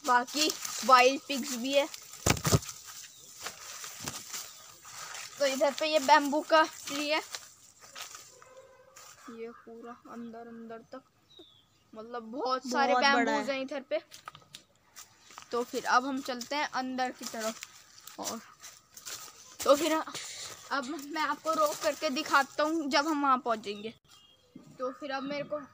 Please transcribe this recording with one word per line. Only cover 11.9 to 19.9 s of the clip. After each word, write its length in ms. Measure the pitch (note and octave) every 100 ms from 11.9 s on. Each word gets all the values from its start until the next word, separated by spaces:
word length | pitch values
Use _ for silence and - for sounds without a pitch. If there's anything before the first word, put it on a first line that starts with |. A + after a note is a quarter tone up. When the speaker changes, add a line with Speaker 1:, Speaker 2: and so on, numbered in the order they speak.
Speaker 1:
मतलब 380 | A3 A3+ A#3+ A3+
बहुत 380 | B3 D#4+ B3+ C4
सारे 220 | C4 C#4
Speaker 2:
बहुत 120 | B3+
बड़ा 100 | C#4
Speaker 1:
bamboos 360 | C#4 A3+ A3 -
Speaker 2:
है। 60 | C4+
Speaker 1:
हैं 60 |
इधर 180 | C4+ D4
पे। 200 | B3+ D4+ - - - - - - _ _ _ - - _ - - -
तो 100 | A#3+
फिर 220 | B3 B3+
अब 220 | - A#3+ C4+
हम 140 | C4
चलते 360 | C4+ B3 A#3 C#4+
हैं 120 | D4
अंदर 360 | B3+ B3+ B3+ B3+
की 140 | -
तरफ। 960 | A#3+ A#3 A3 A3+ - - - - - -
और 220 | G3 A3 - - - - _ - - - - - - -
तो 160 | - C#4+
फिर 160 | D#4+